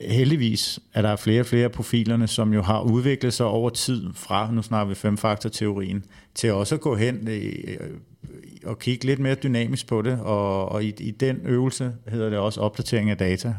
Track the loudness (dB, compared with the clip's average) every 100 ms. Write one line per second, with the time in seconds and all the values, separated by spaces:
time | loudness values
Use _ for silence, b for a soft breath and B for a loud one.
0 | 0 4 4 4 2 0 -2 -6 -6 0
1 | 2 2 2 2 4 2 2 0 0 2
2 | 2 2 2 2 2 4 4 2 2 2
3 | 2 0 0 0 0 2 0 -2 -2 -2
4 | -4 -10 -2 -2 0 -2 0 0 0 -2
5 | 0 2 2 0 -2 -2 -2 -2 -4 -6
6 | -8 B B -2 0 2 0 -2 0 2
7 | 0 0 -4 -6 -6 -8 -8 -10 -10 -14
8 | -18 -20 -20 -18 -20 -14 -10 -4 -2 0
9 | 0 0 0 0 0 0 0 -4 -2 0
10 | 0 -2 0 0 0 0 -2 -2 -2 -4
11 | -6 -2 0 0 0 2 2 -2 -4 -6
12 | -6 -4 -2 0 0 0 -2 -2 0 2
13 | 2 2 2 2 -2